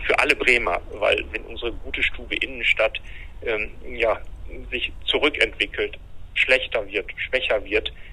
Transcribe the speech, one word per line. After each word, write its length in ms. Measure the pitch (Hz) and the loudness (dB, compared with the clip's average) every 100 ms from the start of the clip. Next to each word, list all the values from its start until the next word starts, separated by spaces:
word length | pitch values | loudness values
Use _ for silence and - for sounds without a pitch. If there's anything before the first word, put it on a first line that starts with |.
für 140 | - - | 2 4
alle 160 | 139 | 4
Bremer, 460 | 139 127 120 101 - - 107 | 4 6 4 4 0 -2 0
weil 260 | 104 - - | 2 2 0
wenn 120 | 107 | -8
unsere 280 | - - 117 | -8 -4 -4
gute 300 | - - - | -4 -6 0
Stube 320 | - - 120 - | 0 -2 -4 -4
Innenstadt, 640 | 123 135 - - 110 - - - - - | -4 -2 0 4 2 2 -8 -10 -10 -6
ähm, 260 | - 107 107 - - | -2 -2 -2 -6 -8
ja, 240 | 117 113 98 - - - - - | 2 2 2 -2 -8 -8 -8 -6
sich 220 | 123 - - - | -4 -4 -4 0
zurückentwickelt, 920 | - 147 147 113 - 101 - 104 - - - - | 4 4 4 0 2 -2 0 -2 -4 -12 -10 -6
schlechter 520 | - - 131 - - 98 | 0 4 4 4 -2 0
wird, 180 | 101 - - | -4 -4 -6
schwächer 480 | - 170 - 113 | -2 0 2 0
wird, 280 | 92 110 - - - | 2 0 0 -6 -12